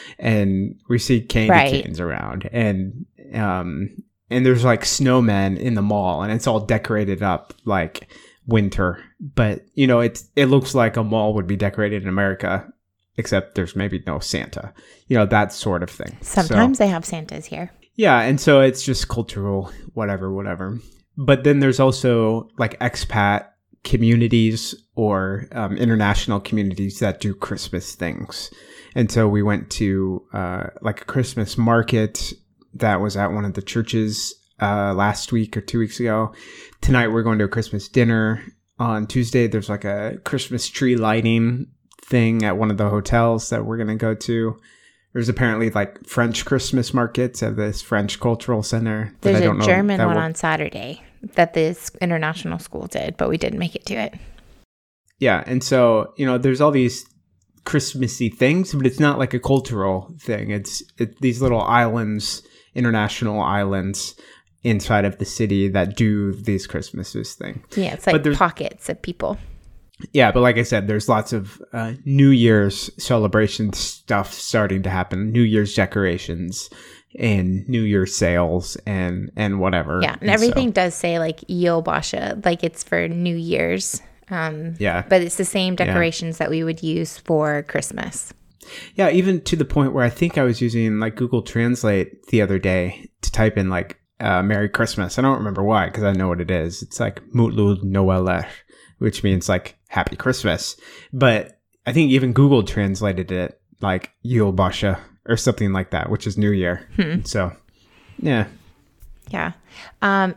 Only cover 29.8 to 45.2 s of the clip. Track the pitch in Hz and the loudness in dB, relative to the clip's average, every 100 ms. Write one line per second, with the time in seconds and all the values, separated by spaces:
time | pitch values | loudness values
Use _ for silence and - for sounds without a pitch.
29.8 | 101 95 95 92 - 101 90 90 - - | 0 0 -2 -6 -8 -8 -6 -6 -10 -6
30.8 | 107 104 - 131 123 - 107 - 113 117 | -6 -6 -4 -2 -2 -2 -4 0 4 4
31.8 | 113 117 110 - - - _ _ _ - | 4 0 0 -2 -8 -8 _ _ _ -2
32.8 | 110 95 104 98 101 104 101 95 - 117 | 0 2 0 0 -2 -2 -4 -6 -4 -4
33.8 | 110 113 107 110 - - _ - 101 104 | -2 0 0 -4 -8 -12 _ -4 -2 0
34.8 | 101 95 101 101 - 117 107 107 - 117 | 0 2 0 0 -2 -2 -2 -4 -4 -2
35.8 | 110 - 117 110 107 - - - - _ | -2 -2 -2 0 -2 -6 -20 -20 -20 _
36.8 | - 127 113 113 113 110 101 117 110 104 | 2 2 2 2 2 2 0 -2 -4 -8
37.8 | - 127 117 113 110 110 - - _ - | -2 2 4 2 0 -2 -8 -20 _ -6
38.8 | 117 107 107 131 113 127 113 107 101 101 | -4 -4 -2 -2 0 2 2 0 -4 -6
39.8 | 104 101 107 - - 135 - 123 - - | -4 -6 -6 -8 -6 -4 -4 -6 -6 -2
40.8 | 131 120 110 113 113 113 113 123 - _ | 2 2 2 2 2 2 2 -2 -6 _
41.8 | _ _ - 123 113 113 107 95 107 101 | _ _ -2 2 4 2 0 0 0 0
42.8 | 104 104 98 117 117 113 - 113 107 113 | 0 0 2 2 4 2 -2 -4 -2 -4
43.8 | 107 110 113 107 - 117 113 113 _ _ | -4 -2 -2 -2 -2 -2 -2 -4 _ _
44.8 | _ _ _ 123 | _ _ _ -4